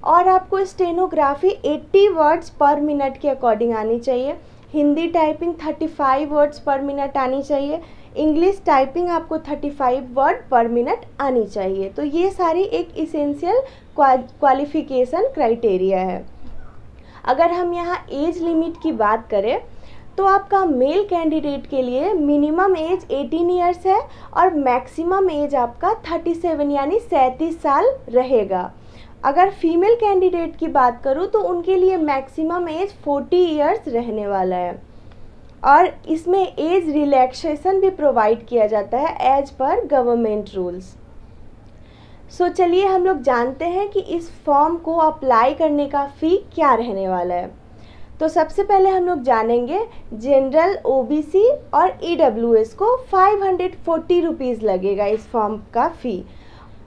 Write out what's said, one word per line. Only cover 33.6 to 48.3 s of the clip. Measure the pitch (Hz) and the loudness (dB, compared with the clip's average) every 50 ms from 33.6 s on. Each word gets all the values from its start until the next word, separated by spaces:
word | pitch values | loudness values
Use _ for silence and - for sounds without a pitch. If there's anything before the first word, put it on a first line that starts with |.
| 285 311 403 453 - | 0 0 0 -2 -4
रहने | 311 240 233 240 240 214 220 208 | -4 -4 -4 -4 -4 -6 -6 -4
वाला | 202 202 190 185 185 180 | -4 -2 -2 -2 -2 -2
है, | 180 180 175 185 185 - - - - - - - - - - - - - - - - - | -2 -4 -6 -8 -10 -16 -20 -20 -20 -20 -20 -20 -18 -20 -20 -20 -20 -20 -20 -16 -2 4
और | 262 277 311 370 330 - - - | 6 6 6 6 4 0 -10 -6
इसमें | - 320 320 330 349 359 392 370 - - - | -4 -4 -4 0 0 2 2 2 -2 -2 -4
age | 285 320 359 392 349 311 | -2 0 0 0 0 0
relaxation | 277 302 294 285 277 262 254 254 254 - - 330 302 294 - 370 392 381 | 0 0 2 4 4 4 4 2 0 -6 -6 -6 -6 -2 -2 0 2 2
भी | 392 381 | 2 2
provide | 370 - 302 285 247 233 214 214 226 233 226 | 0 2 0 2 4 4 2 2 0 -2 -4
किया | - 240 233 214 | -2 0 2 2
जाता | 208 220 208 196 202 - | 2 0 -2 -2 -2 -2
है | 247 294 320 - - | -2 -2 -2 -2 0
as | - 254 269 277 277 277 | 2 2 2 2 0 -4
per | - - 262 277 349 | -4 -4 -2 0 0
government | 480 440 294 294 262 247 240 240 233 233 220 208 214 202 208 - | 0 0 0 0 2 2 2 2 0 0 0 -2 -4 -6 -8 -6
rules। | 190 180 180 175 185 185 - - - - - - - - - - - - - - - - - - - - - - - - - - - - - - | -6 -6 -6 -6 -10 -14 -16 -20 -20 -20 -20 -20 -20 -20 -20 -20 -20 -20 -20 -20 -20 -20 -20 -20 -20 -20 -20 -20 -20 -20 -20 -20 -20 -20 -20 -4
So, | - 359 349 | -2 -2 -2
चलिए | 349 - 370 349 339 370 403 | 2 0 2 2 2 2 2
हम | 392 381 370 359 | 2 2 2 2
लोग | 381 381 277 | 2 0 0
जानते | 240 269 247 240 240 254 269 - 320 | 0 0 0 0 0 -2 -4 -4 -6
हैं | 339 349 381 403 403 | -4 -2 -4 -4 -2
कि | - 392 | -4 -6
इस | - - 320 339 339 - - - - | -4 -4 -8 -8 -8 -10 -18 -8 -2
form | 311 285 277 294 320 339 | 2 2 4 4 2 0
को | 339 330 320 330 | -4 -4 -4 0
apply | 339 320 311 311 - 277 262 240 220 233 262 302 | 2 2 2 0 0 0 2 4 4 4 2 2
करने | - 330 311 294 294 285 | 0 0 0 2 0 -2
का | 277 285 277 277 | -2 -2 -4 -4
फ़ी | 277 - - 311 320 349 - - - - | -4 -6 -4 0 0 0 0 -2 -6 -4
क्या | - 311 285 247 | 0 2 4 4
रहने | 220 233 240 196 190 190 | 2 0 -4 -4 -4 -2
वाला | 185 185 180 175 180 175 | -2 -2 -2 -2 -2 -2
है। | 175 185 180 - - - - - - - - - - - - - - | -4 -4 -8 -12 -20 -20 -20 -20 -20 -20 -20 -18 -18 -18 -18 -6 -4
तो | 311 | -4
सबसे | 320 | 0